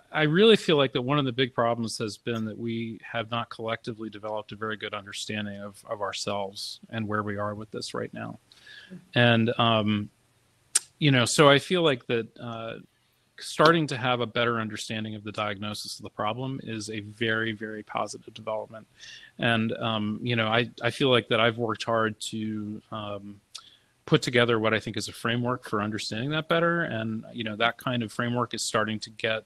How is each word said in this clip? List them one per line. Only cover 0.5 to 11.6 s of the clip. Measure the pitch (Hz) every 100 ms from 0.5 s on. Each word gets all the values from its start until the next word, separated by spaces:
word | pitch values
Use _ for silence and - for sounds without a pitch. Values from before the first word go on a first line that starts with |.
| 208
feel | - 151
like | 135
that | 139
one | 123 147
of | 135
the |
big | 120 131
problems | - 117 117 113 -
has | 113 101
been | - 113 110
that | 101
we | 117 113 113 113
have | - 117 113
not | 117 117
collectively | - 110 113 - 110 110
developed | 101 107 107 -
a | 104
very | 110 107
good | 107
understanding | 104 101 - - 107 104 101
of, | 101 101 -
of | 110
ourselves | 98 - - 101 98 101 - - -
and | 113 104
where | 107
we | 104 101
are | 104
with | 104 110
this | 120 -
right | 117 110
now. | 117 110 113 _ - - - - 185 - 127
And, | 120 117 113 120
um, | 117 110 104 104 107 _ _ _ _ _ _ - - _
you | 151
know, | 131 113
so | - 147
I |
feel | 139